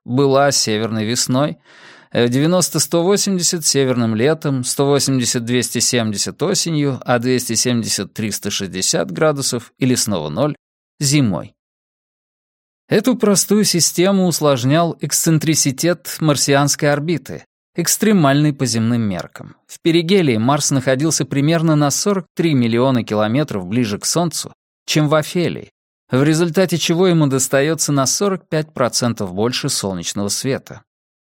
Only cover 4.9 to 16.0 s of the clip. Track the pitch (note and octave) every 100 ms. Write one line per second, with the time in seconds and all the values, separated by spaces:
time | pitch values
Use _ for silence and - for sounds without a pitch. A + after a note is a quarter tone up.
4.9 | C#3+ - C3 A#2+ B2+ A#2 B2 A2+ A#2+ -
5.9 | B2 A2 G2+ - - D#3 G3 E3+ D#3 C#3+
6.9 | B2+ - B2 B2 B2+ B2 A2+ B2+ A#2+ G#2
7.9 | - F#2 - G#2+ G2 G#2 - G2 F#2 F#2
8.9 | D#3+ - E3+ D#3 C#3+ C3 A#2+ - - B2+
9.9 | B2 - F#2+ D2+ D#2 D3 - _ _ _
10.9 | - C#3+ D3 A#2+ D#2+ G#1+ _ _ _ _
11.9 | _ _ _ _ _ _ _ _ _ -
12.9 | G3 A3 B3 G#3 G3 - G#3 G3+ E3+ -
13.9 | - F#3 G3 F3+ D3+ D3+ C3+ B2+ D#3 E3+
14.9 | - D3 - - D#3 D3 D3+ C#3+ C3 E3
15.9 | E3+